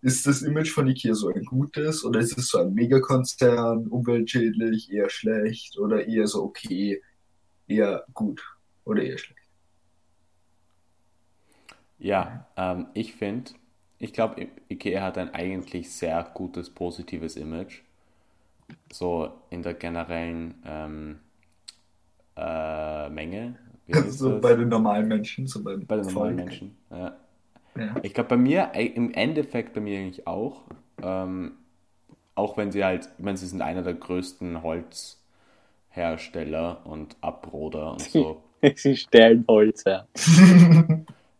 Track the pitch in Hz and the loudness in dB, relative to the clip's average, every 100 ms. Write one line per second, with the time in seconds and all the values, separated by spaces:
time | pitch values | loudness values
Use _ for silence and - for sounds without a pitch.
0 | 131 127 139 139 151 147 156 - 131 131 | 2 0 2 0 0 -2 -2 0 0 2
1 | 117 107 98 98 90 127 143 - 151 160 | 0 0 -2 -4 -4 -4 -2 -2 -4 -2
2 | - 117 - - 123 - 92 101 120 135 | -2 0 0 -2 -2 0 0 0 4 4
3 | 131 131 127 - 127 120 113 113 113 123 | 4 0 0 2 4 4 0 -2 -2 -4
4 | 120 120 113 127 113 107 113 110 - 101 | 0 0 0 0 0 0 -2 -2 -4 -2
5 | 101 - 110 110 107 110 - - 104 107 | -2 -2 -2 0 -2 -4 -12 -6 -2 0
6 | 113 110 104 104 - - - 92 101 98 | 0 0 0 -2 -6 -10 -8 -4 -4 -4
7 | _ _ _ _ _ _ _ 107 101 90 | _ _ _ _ _ _ _ 0 0 -2
8 | - - 107 95 - - _ _ - 107 | -8 -6 -6 -6 -16 -20 _ _ -4 -2
9 | - - - _ _ _ _ _ _ _ | -2 -8 -14 _ _ _ _ _ _ _
10 | _ _ _ _ _ _ _ _ _ _ | _ _ _ _ _ _ _ _ _ _
11 | _ _ _ _ _ _ - - _ _ | _ _ _ _ _ _ -20 -20 _ _
12 | 95 98 87 120 - - 92 92 87 - | -2 -2 -2 -10 -16 -6 -6 -6 -8 -8
13 | 110 - 101 113 123 - _ _ _ _ | -10 -8 -8 -6 -10 -20 _ _ _ _
14 | 113 - 110 - 87 - _ - 101 95 | -12 -4 -4 -4 -16 -18 _ -8 -4 -4
15 | 95 92 90 - 90 95 90 90 85 - | -4 -6 -10 -8 -8 -8 -10 -12 -12 -8
16 | 82 82 85 - 92 87 85 - 90 85 | -4 -4 -6 -12 -12 -12 -14 -10 -10 -10
17 | 87 82 80 - 76 82 98 - _ _ | -12 -10 -10 -10 -10 -10 -12 -18 _ _
18 | _ _ _ _ _ _ _ - _ - | _ _ _ _ _ _ _ -20 _ -8
19 | 90 85 78 - _ 87 85 85 87 85 | -4 -4 -6 -12 _ -12 -10 -10 -10 -8
20 | 82 85 85 82 82 85 - 78 78 78 | -8 -8 -8 -10 -12 -14 -14 -12 -12 -12
21 | 76 76 _ _ _ _ - - _ _ | -14 -16 _ _ _ _ -20 -20 _ _
22 | _ _ _ - 80 80 78 78 78 78 | _ _ _ -12 -8 -6 -6 -6 -8 -8
23 | 73 76 80 98 120 123 - - - 151 | -10 -10 -10 -10 -12 -14 -20 -20 -2 -2
24 | - 135 131 107 120 117 120 113 110 104 | -2 -4 -4 0 4 4 4 2 2 2
25 | 110 110 107 - 131 - 101 98 - 107 | 0 -2 -4 -8 -8 -8 -10 -10 -4 -4
26 | 95 92 98 90 90 - 95 - _ 87 | -4 -4 -2 -4 -8 -12 -16 -20 _ -12
27 | 90 - _ _ _ _ _ - 110 113 | -12 -14 _ _ _ _ _ -10 -6 -6
28 | 101 110 120 123 127 170 180 - 117 - | -6 -6 0 2 4 2 0 -2 -4 -2
29 | 120 - 120 156 143 120 110 - 104 98 | -4 -2 -2 -2 -4 -6 -6 -8 -6 -6
30 | 95 92 - 90 120 - - - _ - | -8 -10 -8 -6 -6 -10 -20 -20 _ -12
31 | 90 92 92 92 87 - _ _ _ _ | -6 -6 -6 -8 -10 -14 _ _ _ _
32 | _ - _ - 104 - 104 101 95 92 | _ -20 _ -4 -2 -2 -4 0 0 0
33 | - - 101 95 92 92 76 90 90 85 | -8 -10 -8 -6 -8 -8 -6 -4 -6 -8
34 | - 90 90 - 90 82 82 82 82 - | -6 -6 -6 -10 -10 -6 -6 -6 -8 -16
35 | - - _ _ _ _ _ _ _ - | -18 -20 _ _ _ _ _ _ _ -4
36 | 85 82 - 85 76 78 85 85 - 78 | -4 -4 -8 -10 -6 -4 -6 -8 -14 -14
37 | 76 - 80 - - 78 78 78 78 - | -14 -10 -10 -10 -14 -10 -10 -8 -10 -10
38 | - 165 80 78 _ _ 147 - 139 131 | -2 0 0 -4 _ _ 2 2 -2 -2
39 | - 120 113 117 117 110 107 - - 95 | 6 10 10 8 6 6 6 4 -2 -2
40 | - - - 165 185 180 170 165 160 160 | -6 -4 6 12 12 12 12 10 8 2
41 | - - _ | -2 -20 _